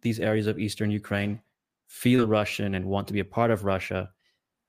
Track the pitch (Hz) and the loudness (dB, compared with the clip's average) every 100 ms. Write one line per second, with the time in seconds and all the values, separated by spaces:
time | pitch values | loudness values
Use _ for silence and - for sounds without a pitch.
0 | 120 110 104 110 107 101 107 - 107 104 | -4 0 0 2 0 -2 -4 -2 -2 -2
1 | - 101 101 104 _ _ _ _ _ - | -2 -2 -2 -4 _ _ _ _ _ -2
2 | 123 127 113 107 104 - 104 98 95 98 | 4 4 4 2 0 -2 -2 -2 0 -2
3 | 98 101 95 - 117 107 101 95 - 95 | -2 -4 -2 0 2 2 0 -2 -2 -6
4 | 95 _ _ _ _ _ | -6 _ _ _ _ _